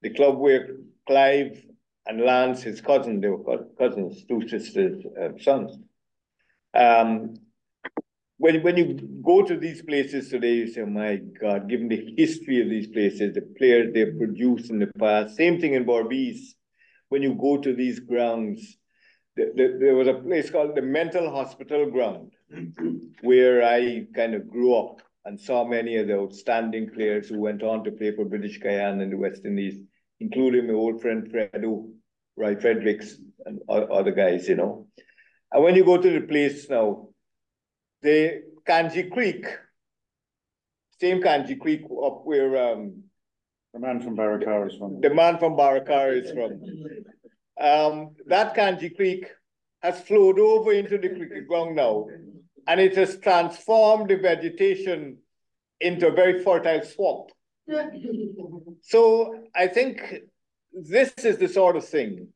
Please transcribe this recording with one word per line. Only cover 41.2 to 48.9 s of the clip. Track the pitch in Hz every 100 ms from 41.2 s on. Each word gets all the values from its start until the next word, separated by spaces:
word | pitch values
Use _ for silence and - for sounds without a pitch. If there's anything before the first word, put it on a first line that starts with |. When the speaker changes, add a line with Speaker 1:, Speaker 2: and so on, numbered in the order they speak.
Speaker 1:
Kanji | 180 147 135 135
Creek | 156 151 - 127
up | 139 135
where, | 151 147 135 131 123
um, | 110 104 92 - _ _ _ _ _ _
Speaker 2:
The | 117
man | 127 123
from | 120 107
Barakar | 110 104 107 104 98
is | -
from. | 101 95
Speaker 1:
the | 143
man | 147 170 165
from | 165 156
Barakar | 143 135 135 143 135 127
is | 123
from. | 123 113 98 95 160 151 214 214 _ _ _ _ -
Um, | 147 151 151 151 156 - -
that | 180 214
Kanji | - 202 175 170